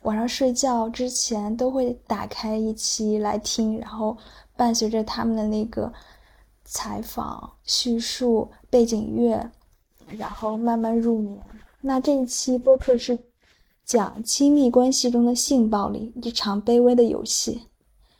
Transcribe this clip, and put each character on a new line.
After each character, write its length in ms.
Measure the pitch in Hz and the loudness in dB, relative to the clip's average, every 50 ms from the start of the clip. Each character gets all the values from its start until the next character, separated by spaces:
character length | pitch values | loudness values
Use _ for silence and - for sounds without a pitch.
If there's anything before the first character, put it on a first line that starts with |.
晚 160 | - 220 214 214 | -6 -4 -2 -2
上 100 | 233 247 | -2 -2
睡 240 | - - 269 254 | -2 0 0 2
觉 380 | 240 247 269 269 240 233 226 226 | 2 2 0 0 0 0 -2 -2
之 180 | 233 - 254 254 | -4 -4 -6 -4
前 480 | 254 - - - 226 208 208 208 220 | -4 -4 -4 -2 -4 -4 -4 -4 -2
都 140 | 233 247 254 | -2 -2 0
会 300 | 262 269 254 247 247 247 - - | 0 0 -2 -2 -4 -6 -6 -6
打 180 | 220 202 - | -6 -6 -6
开 320 | 208 - - - 220 220 220 | -8 -10 -8 -6 -4 -4 -2
一 160 | 220 220 220 | -2 -2 -4
期 460 | 220 - - - - 220 214 214 214 | -4 -4 -4 -4 -2 0 0 0 0
来 180 | 208 208 208 214 | 0 -2 -2 -2
听， 420 | 214 - - - 220 220 214 220 | -4 -4 -2 0 0 0 -2 -4
然 80 | 233 220 | -6 -10
后 300 | 220 220 220 214 226 - - - - - - _ _ | -6 -4 -4 -4 -4 -6 -10 -20 -20 -20 -20 _ _
伴 180 | - 247 240 226 | 0 0 2 2
随 160 | - 226 214 | 2 0 0
着 140 | 226 226 220 | 0 -2 -2
他 200 | 220 - 233 226 | -2 -4 -4 -2
们 120 | 226 226 | -2 0
的 120 | 220 214 214 | 0 0 0
那 160 | 214 214 214 | 0 -2 -2
个 280 | 226 220 220 208 233 233 - - - - - _ _ _ _ _ _ _ _ _ | -4 -4 -4 -6 -6 -8 -12 -20 -20 -20 -20 _ _ _ _ _ _ _ _ _
采 360 | - - - - 214 208 202 | -12 -10 -10 -8 -8 -8 -10
访、 540 | 226 226 - 240 - - - - - - - _ _ | -10 -10 -8 -8 -8 -8 -8 -10 -14 -16 -20 _ _
叙 360 | - - - - 247 233 233 | -2 -2 -2 0 0 -2 -2
述、 500 | 233 - - - 247 240 226 214 - - - - - _ | -2 -4 -4 -2 0 2 2 2 0 -2 -8 -18 -4 _
背 120 | - 240 233 | 4 4 4
景 300 | 233 233 208 220 220 214 | 4 2 -2 -4 -4 0
乐， 360 | 226 240 233 220 214 - 233 - _ _ _ _ _ _ _ _ _ - - - 220 | 0 2 2 2 0 -4 -8 -12 _ _ _ _ _ _ _ _ _ -20 -16 -14 -12
然 100 | - - | -12 -12
后 300 | 202 - 226 214 220 220 | -10 -8 -6 -6 -4 -2
慢 220 | 233 233 233 226 | -2 -2 0 0
慢 180 | 226 226 226 233 | 0 0 0 0
入 220 | 226 233 233 220 | 2 2 0 0
眠。 200 | 214 202 202 202 202 - - 214 - _ _ _ | -2 -4 -8 -12 -16 -20 -20 -20 -20 _ _ _
那 180 | - 269 269 262 | -4 -2 -2 0
这 160 | 269 302 285 | 2 2 2
一 100 | 269 254 | 2 0
期 320 | 247 - - - 262 254 254 | -2 -4 -4 -2 0 0 2
播 180 | 254 262 262 | 6 6 6
客 220 | 262 - - 247 240 | 6 6 4 2 2
是 220 | - - 247 233 - _ _ _ _ _ _ _ _ _ _ _ _ | 2 0 -2 -2 -4 _ _ _ _ _ _ _ _ _ _ _ _
讲 380 | - - 233 196 185 - 208 233 | 0 0 2 2 0 -4 -8 -6
亲 280 | - - - 285 285 | -4 0 2 4 6
密 200 | 294 294 277 240 | 6 6 6 6
关 200 | 240 247 247 262 | 6 4 4 4
系 200 | 262 - - 247 | 2 2 0 2
中 120 | 240 240 240 | 2 4 4
的 120 | 240 247 | 4 2
性 340 | 247 - - 285 254 226 214 | 0 0 2 2 4 4 4
暴 200 | 214 202 202 202 | 2 0 -2 -2
力， 220 | 208 - 214 233 - 254 233 | -4 -6 -8 -10 -12 -10 -8
一 80 | 233 | -8
场 280 | 233 - - 214 196 202 208 | -6 -4 -4 -2 -2 -2 0
卑 180 | - 233 240 | 2 4 6
微 140 | 240 247 247 | 6 6 6
的 80 | 247 240 | 6 6
游 200 | 220 - - - | 4 2 -2 -4
戏。 440 | 220 - - - 226 220 233 - - _ _ _ _ _ _ _ _ _ _ | -4 -4 -2 -2 -4 -6 -8 -10 -16 _ _ _ _ _ _ _ _ _ _